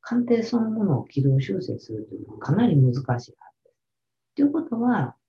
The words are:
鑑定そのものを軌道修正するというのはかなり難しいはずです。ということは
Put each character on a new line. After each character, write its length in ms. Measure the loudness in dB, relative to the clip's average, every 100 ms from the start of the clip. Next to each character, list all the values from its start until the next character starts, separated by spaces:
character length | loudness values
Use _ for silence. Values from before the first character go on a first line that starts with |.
鑑 220 | 0 -2 2
定 160 | 2
そ 180 | 2 -2
の 100 | -2
も 140 | 0
の 160 | 0 0
を 40 | -2
軌 160 | 0
道 180 | 2 2
修 220 | 0 -6
正 160 | -6 -8
す 140 | -8
る 120 | -12
と 100 | -12
い 40 | -14
う 60 | -16
の 60 |
は 40 | -12
か 140 | -2
な 140 | 2 4
り 100 | 6
難 160 | 4
し 60 | 2
い 40 | -4
は 100 | -4
ず 60 |
で 60 | -6
す。 40 | -20 -20 _ _ _ _ _ _ _ _ 0
と 60 |
い 20 |
う 80 | 0
こ 100 | 0
と 160 | -4 -2
は 380 | 0 0 -2 -8